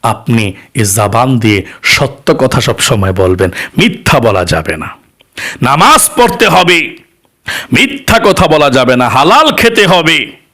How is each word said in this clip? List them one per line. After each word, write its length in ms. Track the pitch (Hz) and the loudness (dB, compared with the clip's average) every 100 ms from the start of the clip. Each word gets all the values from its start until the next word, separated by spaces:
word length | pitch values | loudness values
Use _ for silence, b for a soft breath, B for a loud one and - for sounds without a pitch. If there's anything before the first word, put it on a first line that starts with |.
আপনি 500 | 117 113 - 117 104 95 B | -2 -4 -2 -2 -2 -6 B
এ 100 | - | -6
জবান 560 | 104 95 104 110 127 127 | -2 0 0 0 0 2
দিয়ে 240 | 110 101 - B | 2 0 -4 B
সত্য 500 | - - 139 - - | -2 0 -2 -4 -4
কথা 280 | 151 131 127 | 0 0 0
সব 180 | 120 113 | -2 -4
সময় 340 | - 113 98 | -2 0 0
বলবেন, 360 | 92 92 92 92 B B - | 0 0 2 -2 B B -2
মিথ্যা 420 | 208 - - 139 | -2 -2 0 2
বলা 260 | 113 98 87 | 2 0 -2
যাবে 320 | 82 80 78 | -4 -4 -8
না। 120 | - - _ _ _ - B B | -10 -16 _ _ _ -16 B B
নামাজ 480 | 123 147 185 240 - - | 0 2 4 4 0 0
পড়তে 320 | 240 - 214 | 0 2 0
হবে, 500 | 185 175 175 147 - _ _ _ _ - B B | 2 2 0 -2 -12 _ _ _ _ -12 B B
মিথ্যা 460 | - 269 143 - 226 | -2 -2 -4 -2 0
কথা 240 | 220 180 170 | 2 0 2
বলা 220 | 156 143 | 2 2
যাবে 260 | 131 123 127 | 2 2 2
না, 140 | 123 | 2
হালাল 420 | 127 151 247 311 - | 2 4 4 2 2
খেতে 320 | 233 226 196 | 0 2 2
হবে। 440 | 180 160 156 110 - _ | 2 2 -2 -4 -12 _